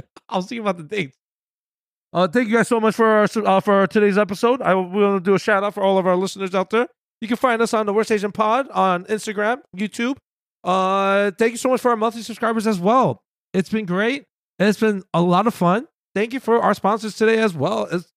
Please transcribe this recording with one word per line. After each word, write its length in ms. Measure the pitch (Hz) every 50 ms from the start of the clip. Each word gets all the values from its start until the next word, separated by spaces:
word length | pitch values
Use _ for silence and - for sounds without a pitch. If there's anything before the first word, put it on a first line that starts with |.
| - _
<laughs> 180 | _ - _ -
I 80 | -
was 100 | 190 180
thinking 140 | - 247 233
about 140 | 208 202 180
the 80 | 175 156
dates. 320 | 147 214 202 151 131 - _ _ _ _ _ _ _ _ _ _ _ _ _ _ _ _ _ _ _
Uh, 140 | - 170 185
thank 220 | 185 - 247 254 208
you 80 | 233
guys 100 | 233 214 -
so 120 | 240 226
much 160 | 220 220 -
for 100 | - 226
our, 220 | 220 214 214 208 - - 220 208
uh, 140 | 196 190 190
for 260 | - 208 202 196 196
today's 320 | 185 - 220 208 208 185 208
episode. 420 | 208 180 202 - 240 233 262 262
I, 140 | 196 170 185
we 260 | 190 180 175 185 208
wanna 180 | 202 202 196 196
do 140 | 165 202 196
a 40 | 175
shout 240 | - 220 208 196
out 120 | 202 208 -
for 80 | 208
all 140 | 190 196 190
of 100 | 190 175 185
our 80 | 180
listeners 380 | 180 196 180 - 196 196 185 185
out 160 | 190 - -
there. 180 | 220 226 254 - _ _ _ _ _ _
You 80 | 226 202
can 80 | 240
find 260 | - - 254 233 226
us 100 | 226 -
on 140 | 240 214 214
the 60 | 208
Worst 180 | 196 220 208 -
Asian 220 | 220 202 196 208
Pod 360 | - 214 220 214 226 262 277 -
on 340 | - 185 190 190 180 175 185
Instagram, 540 | 190 220 208 - 220 196 208 208 220 247 285 - _ -
YouTube. 400 | 185 214 202 - - 233 254 277 - _ _ _ _ _ _ _ _ -
Uh, 640 | 175 185 190 185 190 190 196 196 196 196 202 202 202 175 -
thank 140 | 226 240
you 40 | 233
so 120 | 233 - 254
much 120 | 254 -
for 100 | - 247
our 60 | 233
monthly 260 | 214 220 233 220 233
subscribers 440 | 202 - 214 - 233 226 226 226 202
as 120 | 226 208 175
well. 420 | 175 208 240 269 233 147 113 - _ _ _ _ _ _ -
It's 140 | 190 - -
been 180 | 208 220 214
great. 380 | 170 180 190 214 233 277 277 - _ _ _ _ _ _ -
And 100 | 185 214
it's 120 | 196 -
been 220 | 226 220 208 190 - _ -
a 80 | 170
lot 240 | 175 180 175 185 214
of 80 | 233 -
fun. 320 | - 180 175 185 226 311 - _ _ _ _ _
Thank 180 | 196 220 233 254
you 60 | 254
for 200 | - 220 233 233
our 140 | 190 185 -
sponsors 400 | - - 196 220 214 220 214 -
today 220 | - 220 220 226 220
as 160 | 220 208 165
well 320 | 143 135 180 220 220 208 -
as 180 | 170 180 - _ _